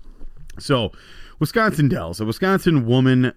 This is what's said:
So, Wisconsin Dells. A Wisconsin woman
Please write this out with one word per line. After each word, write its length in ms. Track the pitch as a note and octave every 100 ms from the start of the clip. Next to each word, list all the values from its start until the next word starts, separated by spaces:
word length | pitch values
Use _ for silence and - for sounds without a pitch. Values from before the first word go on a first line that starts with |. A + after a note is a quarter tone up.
| - - - - - -
So, 320 | - C3 G#2 - - - - -
Wisconsin 500 | D#3 A#3 A3 D3+ C#3+
Dells. 320 | G2 E2+ F2+
A 40 | A2
Wisconsin 600 | - F#3+ F#3+ F3+ D3+ A#2
woman 480 | B2+ C3 B2+ B2+